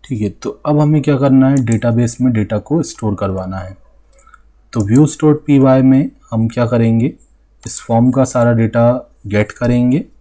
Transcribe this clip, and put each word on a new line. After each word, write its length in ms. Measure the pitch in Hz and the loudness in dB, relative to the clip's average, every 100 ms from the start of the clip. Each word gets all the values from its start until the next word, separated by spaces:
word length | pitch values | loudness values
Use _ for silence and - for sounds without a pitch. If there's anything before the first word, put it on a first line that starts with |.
ठीक 180 | - 120 | -8 -6
है, 80 | 104 | -6
तो 200 | - - - - | -6 -12 -8 -2
अब 140 | 151 | 0
हमें 220 | 151 156 | 2 0
क्या 160 | 143 139 | 0 0
करना 320 | 139 131 131 | 2 4 4
है, 140 | 139 113 | 2 0
database 520 | 113 120 113 117 - | 0 0 0 -2 -2
में 100 | 127 | -2
data 240 | 110 101 107 | 0 -2 -6
को 220 | - 160 | -4 -4
store 320 | 151 - 107 98 | -4 -6 -6 -4
करवाना 420 | 98 95 92 95 | -6 -6 -8 -10
है। 200 | 92 95 _ _ _ _ _ _ _ _ _ | -12 -18 _ _ _ _ _ _ _ _ _
तो 120 | - 98 | -6 0
व्यूज 320 | 123 151 - | 2 2 2
डॉट 240 | 151 147 - | 0 0 2
पी 140 | 143 | 2
वाई 220 | 131 131 | 4 4
में 280 | 131 135 156 _ _ | 4 2 0 _ _
हम 160 | 117 113 | -4 -4
क्या 180 | 123 117 | -2 -2
करेंगे, 480 | 120 113 113 131 - _ _ _ _ | 0 0 0 -2 -6 _ _ _ _
इस 160 | - - | -14 -14
form 300 | - 117 127 | -2 2 2
का 120 | 131 | 2
सारा 300 | 127 127 120 | -2 0 0
data 380 | 113 113 117 117 123 - _ 107 | 2 0 2 0 0 -8 _ -4
get 240 | 104 107 | -2 -4
करेंगे 540 | - 120 123 123 143 - _ | -4 -2 0 0 -2 -4 _